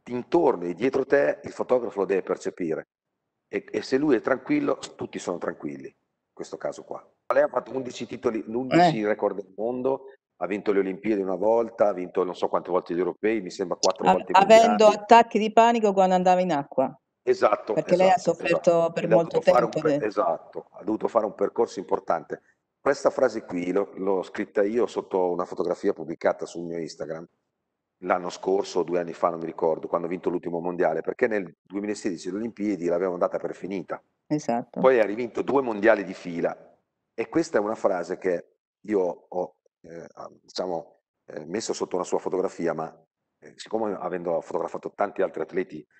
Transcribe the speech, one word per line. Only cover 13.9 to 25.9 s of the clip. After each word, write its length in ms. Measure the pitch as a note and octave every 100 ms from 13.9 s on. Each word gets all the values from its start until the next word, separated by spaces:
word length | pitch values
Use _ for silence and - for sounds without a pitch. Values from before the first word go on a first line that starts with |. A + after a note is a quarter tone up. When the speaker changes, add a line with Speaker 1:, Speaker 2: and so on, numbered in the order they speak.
| - -
Speaker 2:
Av-, 20 |
Speaker 1:
volte 240 | F#3 -
i 20 | F3+
Speaker 2:
avendo 440 | G3 A3 A3+ G#3 G#3+
Speaker 1:
mondiali. 0 |
Speaker 2:
attacchi 520 | G#3 - A3+ A#3 G#3+
di 140 | G#3+
panico 400 | G#3+ A3+ A#3 G#3+
quando 200 | G3 F#3 F#3
andava 260 | F3+ F3+
in 100 | F#3
acqua. 420 | D3 C#3+ - C3 - _ _
Speaker 1:
Esatto, 600 | - B2+ A#2+ G#2 - G#2
Speaker 2:
Perché 140 | - F3+
lei 140 | F#3
ha 80 | F3+
Speaker 1:
esatto, 0 |
Speaker 2:
sofferto 760 | F3+ E3+ F3 E3+ - E3+ E3
Speaker 1:
esatto. 20 |
Speaker 2:
per 140 | E3+ E3
Speaker 1:
E 0 |
l'ha 100 | E3+
Speaker 2:
molto 220 | E3+ D#3+
Speaker 1:
dovuto 20 |
fare 240 | E3+ D3+ A#2
un 80 |
Speaker 2:
tempo 60 | -
Speaker 1:
per-, 180 | D#3 C#3+
Speaker 2:
de- 60 |
Speaker 1:
esatto, 640 | G#2+ G2+ F2+ D#2+ - E2 -
ha 120 | -
dovuto 240 | F2+ A2 -
fare 180 | A2+ A2
un 100 | -
percorso 440 | G2 - A#2 -
importante. 640 | F2 E2+ - E2+ - - _ _ _ _
Questa 300 | - C#3+ D#3+
frase 340 | - C3 A2 -
qui 260 | F2+ F2+
l'ho, 200 | F#2 G2+ -
l'ho 280 | F#2+ F#2+
scritta 400 | F2 - G2+ -
io 240 | G2+ A#2 G2+
sotto 420 | - - G2 F2+
una 140 | F2 F2+
fotografia 480 | - E2+ F2 F#2+